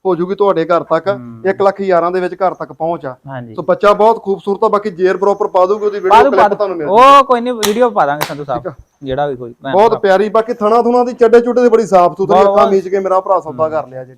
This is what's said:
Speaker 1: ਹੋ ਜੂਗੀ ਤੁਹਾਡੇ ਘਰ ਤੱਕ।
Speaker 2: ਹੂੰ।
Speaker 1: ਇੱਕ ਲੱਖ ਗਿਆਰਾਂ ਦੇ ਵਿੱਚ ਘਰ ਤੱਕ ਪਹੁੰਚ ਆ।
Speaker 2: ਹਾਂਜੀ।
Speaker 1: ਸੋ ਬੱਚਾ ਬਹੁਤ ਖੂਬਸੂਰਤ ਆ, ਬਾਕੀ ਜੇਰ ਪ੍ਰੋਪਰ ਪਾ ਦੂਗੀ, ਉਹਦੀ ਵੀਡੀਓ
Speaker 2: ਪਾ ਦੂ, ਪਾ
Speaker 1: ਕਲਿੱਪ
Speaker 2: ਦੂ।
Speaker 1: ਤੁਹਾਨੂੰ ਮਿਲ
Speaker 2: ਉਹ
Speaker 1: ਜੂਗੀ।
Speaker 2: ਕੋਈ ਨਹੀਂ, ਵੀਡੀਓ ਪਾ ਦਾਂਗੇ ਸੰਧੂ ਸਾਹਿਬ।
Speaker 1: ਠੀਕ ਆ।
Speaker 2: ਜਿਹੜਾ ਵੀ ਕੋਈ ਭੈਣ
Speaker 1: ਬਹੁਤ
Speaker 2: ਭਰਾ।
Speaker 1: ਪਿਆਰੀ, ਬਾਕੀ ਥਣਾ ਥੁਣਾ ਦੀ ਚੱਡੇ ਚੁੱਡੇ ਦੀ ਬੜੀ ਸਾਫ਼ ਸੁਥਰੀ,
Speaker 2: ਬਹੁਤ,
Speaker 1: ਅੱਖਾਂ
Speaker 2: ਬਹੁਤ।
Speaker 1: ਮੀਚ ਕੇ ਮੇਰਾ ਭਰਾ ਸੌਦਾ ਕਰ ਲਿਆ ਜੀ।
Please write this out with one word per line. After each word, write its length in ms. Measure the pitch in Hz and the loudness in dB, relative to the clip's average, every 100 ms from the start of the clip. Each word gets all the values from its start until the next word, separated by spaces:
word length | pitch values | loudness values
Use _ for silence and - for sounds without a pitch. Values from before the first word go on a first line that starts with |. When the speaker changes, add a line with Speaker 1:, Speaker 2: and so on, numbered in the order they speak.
| 190 | -4
Speaker 1:
ਹੋ 80 | 165 | -2
ਜੂਗੀ 180 | 180 | -4
ਤੁਹਾਡੇ 300 | 196 202 165 | -2 0 0
ਘਰ 180 | 160 170 | 0 -2
ਤੱਕ। 260 | - 160 190 | 0 -2 -2
Speaker 2:
ਹੂੰ। 340 | 160 120 113 185 | -6 -10 -6 -6
Speaker 1:
ਇੱਕ 160 | 190 | 0
ਲੱਖ 160 | 196 196 | -2 0
ਗਿਆਰਾਂ 320 | 190 170 170 | 0 0 0
ਦੇ 100 | 185 | -4
ਵਿੱਚ 140 | 180 | -6
ਘਰ 200 | 180 185 | -4 -4
ਤੱਕ 180 | 156 151 | -4 -14
ਪਹੁੰਚ 340 | 143 160 165 139 | -8 -8 -6 -10
ਆ। 100 | 123 139 | -14 -14
Speaker 2:
ਹਾਂਜੀ। 260 | 131 120 | -14 -12
Speaker 1:
ਸੋ 80 | 110 | -10
ਬੱਚਾ 300 | 165 180 208 | -4 0 2
ਬਹੁਤ 300 | 196 220 - | 4 2 0
ਖੂਬਸੂਰਤ 420 | 190 190 202 190 | -4 -6 -6 -2
ਆ, 40 | 214 | -2
ਬਾਕੀ 220 | 202 214 | -2 -4
ਜੇਰ 260 | 170 185 185 | -2 -2 0
ਪ੍ਰੋਪਰ 300 | 196 196 202 | -2 -2 -2
ਪਾ 200 | 185 185 | 0 0
ਦੂਗੀ, 200 | 214 208 | 0 -4
ਉਹਦੀ 120 | 202 | -4
ਵੀਡੀਓ 120 | 185 | 2
Speaker 2:
ਪਾ 120 | 220 | 4
ਦੂ, 80 | 269 | 4
ਪਾ 60 | 202 | 2
Speaker 1:
ਕਲਿੱਪ 140 | 208 | 2
Speaker 2:
ਦੂ। 60 | 208 | 0
Speaker 1:
ਤੁਹਾਨੂੰ 200 | 202 170 | -4 -4
ਮਿਲ 120 | 151 | 0
Speaker 2:
ਉਹ 100 | 214 | 4
Speaker 1:
ਜੂਗੀ। 260 | 269 277 | 6 6
Speaker 2:
ਕੋਈ 160 | 269 240 | 4 -2
ਨਹੀਂ, 120 | 247 | -2
ਵੀਡੀਓ 380 | 233 208 214 247 | -4 -4 0 0
ਪਾ 160 | 208 143 | 0 -2
ਦਾਂਗੇ 200 | 147 - | -2 -8
ਸੰਧੂ 180 | 147 | -10
ਸਾਹਿਬ। 180 | 139 123 | -8 -8
Speaker 1:
ਠੀਕ 100 | 156 | -8
ਆ। 20 | - _ _ | -16 _ _
Speaker 2:
ਜਿਹੜਾ 240 | 135 131 143 | -8 -4 -4
ਵੀ 100 | 127 | -6
ਕੋਈ 180 | 117 - | -14 -14
ਭੈਣ 100 | - | -4
Speaker 1:
ਬਹੁਤ 180 | 185 226 | 2 2
Speaker 2:
ਭਰਾ। 80 | 220 | 2
Speaker 1:
ਪਿਆਰੀ, 300 | 196 190 214 | 2 2 2
ਬਾਕੀ 260 | 220 226 | -2 -2
ਥਣਾ 280 | 233 208 233 | -4 0 2
ਥੁਣਾ 220 | 233 247 | 2 0
ਦੀ 80 | 247 | -2
ਚੱਡੇ 280 | - 226 240 | 2 4 4
ਚੁੱਡੇ 220 | 240 240 | 4 2
ਦੀ 60 | 240 | 2
ਬੜੀ 180 | 220 190 | 2 2
ਸਾਫ਼ 300 | 190 175 156 | 2 2 0
ਸੁਥਰੀ, 180 | 180 | 0
Speaker 2:
ਬਹੁਤ, 60 | 180 | 4
Speaker 1:
ਅੱਖਾਂ 140 | 196 | 4
Speaker 2:
ਬਹੁਤ। 160 | 202 220 | 4 2
Speaker 1:
ਮੀਚ 180 | 196 180 | 0 0
ਕੇ 100 | 196 | -4
ਮੇਰਾ 200 | 190 190 | 0 -2
ਭਰਾ 200 | 196 180 | 0 -2
ਸੌਦਾ 280 | 156 135 156 | -2 -4 -4
ਕਰ 180 | 156 127 | -4 -8
ਲਿਆ 180 | 131 | -16
ਜੀ। 80 | 127 | -16